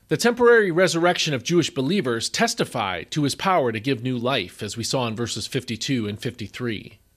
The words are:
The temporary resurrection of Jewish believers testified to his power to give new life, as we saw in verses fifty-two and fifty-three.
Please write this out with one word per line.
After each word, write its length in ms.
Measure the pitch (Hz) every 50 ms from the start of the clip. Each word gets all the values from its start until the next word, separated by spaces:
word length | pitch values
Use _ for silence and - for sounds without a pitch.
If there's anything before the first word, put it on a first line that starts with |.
| _ _
The 100 | 156 -
temporary 540 | - 240 240 240 240 233 240 226 208 185
resurrection 640 | 156 170 190 170 165 170 170 175 175 - - 165 143
of 80 | 120 -
Jewish 260 | - 170 175 147 -
believers 600 | - 139 131 139 190 208 160 131 117 113 - -
testified 840 | - - 220 226 - - - - - 123 107 98 92 85 - -
to 120 | - 156 147
his 120 | 135 -
power 360 | - - 196 185 170 135 120
to 80 | 117 113
give 220 | 107 139 135 113
new 160 | 117 131 131 120
life, 460 | 113 123 139 120 90 87 - - 113
as 120 | 101 -
we 80 | 117 107
saw 240 | - - 135 123 117
in 80 | 110
verses 300 | 104 120 110 - 117 101
fifty-two 600 | - - 135 - - 113 104 - - 139 123 107 104
and 120 | 104 -
fifty-three. 800 | - 127 107 - 107 - - - 123 120 107 92 - - - - _ _ _